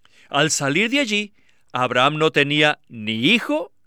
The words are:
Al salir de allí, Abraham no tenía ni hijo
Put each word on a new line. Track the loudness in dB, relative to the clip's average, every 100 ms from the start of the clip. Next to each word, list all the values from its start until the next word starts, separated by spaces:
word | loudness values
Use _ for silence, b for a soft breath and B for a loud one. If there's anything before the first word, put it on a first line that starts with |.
| _ b b
Al | 0 0
salir | 0 -2 -2 0
de | 0
allí, | -2 -4 -6 _ _ _ _
Abraham | -4 -2 2 2 2
no | 0
tenía | 2 0 2 2 0 _
ni | -12 -6
hijo | -2 2 2 0 -4 -6 _